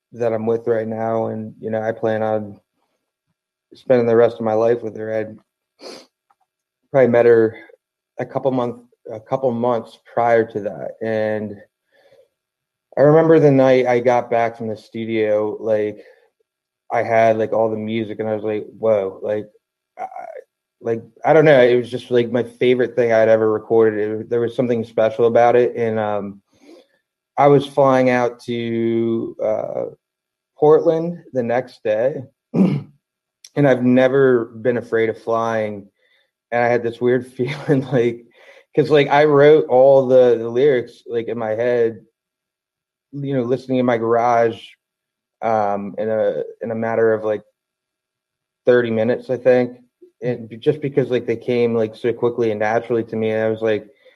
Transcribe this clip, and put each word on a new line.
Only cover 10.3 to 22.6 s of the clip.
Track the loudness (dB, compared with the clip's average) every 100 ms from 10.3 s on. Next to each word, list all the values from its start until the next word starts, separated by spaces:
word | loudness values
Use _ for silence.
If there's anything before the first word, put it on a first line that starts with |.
| 2 0
to | -6
that, | -8 -10 -12 -10
and | -6 -4 -4 -4 -8 -12 -20 _ _ _ _ _ _ _ _ _ _ _ _ 2
I |
remember | 4 4 6 6
the | 6
night | 4 4 4 2
I | 0
got | 2 0 0
back | -2 -2 -4
from | -10
the | -10
studio, | -12 -10 -6 -2 0 0 -2 -4
like, | -2 -2 -2 -8 -18 _ _ _ _ _ _ _ -6
I | -4
had, | 0 2 2 2
like, | -2
all | -2 -2
the | -4
music, | -6 -6 -6 -6
and | -6
I | -4
was |
like, | -4 -6 -8 -4
"Whoa," | -2 0 -2 -6
like, | -6 -6 -8 _ _ _ _ -16
I, | -16 -14 -18 -20 -20 _ _ _
like, | -8 -8 -8 _ 2
I |
don't | 4 6
know, | 6
it | 6 2
was | -2
just, | -8 -2
like, | -2 0
my | -2
favorite | -6 -2